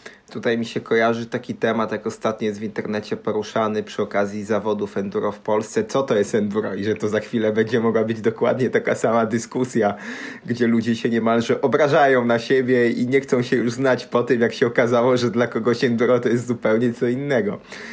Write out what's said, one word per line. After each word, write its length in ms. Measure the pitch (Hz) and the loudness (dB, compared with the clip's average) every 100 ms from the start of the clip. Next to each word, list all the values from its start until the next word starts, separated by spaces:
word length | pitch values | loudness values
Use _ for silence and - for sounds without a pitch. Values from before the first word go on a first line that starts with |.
| - - - | -20 -20 -14
Tutaj 280 | 120 120 117 | -4 -2 0
mi 60 | |
się 160 | 113 113 | -2 -6
kojarzy 460 | - 113 113 117 117 | 0 2 2 0 -4
taki 280 | 123 - | -8 -8
temat, 380 | 110 113 113 110 | -4 -2 0 -2
jak 140 | 107 110 | -4 -6
ostatnio 420 | - 113 - 107 | -4 -4 -2 -4
jest 120 | 101 | -4
w 20 | |
internecie 540 | 110 110 107 107 101 107 | -8 -6 -6 -6 -6 -6
poruszany 640 | - 107 104 117 107 107 | -4 -4 -2 -2 -2 -2
przy 200 | 104 - | -4 -4
okazji 420 | 104 101 101 107 | -2 -2 -2 -4
zawodów 520 | 101 107 107 104 104 - | -4 -2 -2 -2 -4 -4
enduro 360 | 101 107 104 | -4 -2 -4
w 60 | 104 | -4
Polsce. 460 | - 107 113 110 | -2 -2 -2 -4
Co 180 | 104 135 | -2 -2
to 120 | 135 | 0
jest 200 | 110 101 | 0 2
enduro? 400 | 113 104 107 101 | 0 0 -2 -4
I 100 | 95 | -4
że 100 | 101 | -4
to 140 | 104 107 | -2 -2
za 120 | 104 | -2
chwilę 320 | - 117 107 | -2 -2 0
będzie 280 | 107 110 120 | 0 0 0
mogła 240 | 113 113 | 2 2
być 160 | 110 110 | 0 -2
dokładnie 500 | 110 - 123 120 117 | -2 0 0 2 0
taka 240 | - - | 0 0
sama 320 | 123 123 113 110 | 0 2 2 2
dyskusja, 680 | 113 - 131 127 117 101 95 - - - - - | -2 -4 -4 -2 0 0 0 -8 -12 -14 -10 -6
gdzie 200 | 120 117 | 0 2
ludzie 300 | 117 113 113 | 2 2 0
się 140 | 123 | 0
niemalże 500 | 113 113 117 117 123 | 0 2 2 2 0
obrażają 640 | 131 143 147 156 139 131 | 2 2 4 6 6 4
na 140 | 120 117 | 2 0
siebie 520 | - 135 123 127 120 | 2 2 4 4 2
i 160 | - 123 | 2 0
nie 140 | 135 | 0
chcą 220 | 135 127 | 2 0
się 140 | 123 127 | 2 0
już 160 | 117 | 0
znać 340 | 117 135 127 - | 0 0 0 0
po 160 | 120 | 0
tym, 180 | 117 120 | 2 2
jak 120 | 113 | 2
się 140 | - 120 | 2 0
okazało, 500 | 117 117 120 123 127 | 2 2 4 4 2
że 140 | 120 | 2
dla 160 | 110 120 | 0 0
kogoś 380 | 123 113 117 | 0 0 2
enduro 360 | 131 117 120 123 | 2 2 2 2
to 80 | 127 | 2
jest 180 | 120 120 | 0 0
zupełnie 460 | 117 110 113 123 | -2 0 2 0
co 160 | 117 123 | 0 -2
innego. 500 | 127 143 127 101 - - - - | -2 0 0 0 -4 -10 -16 -14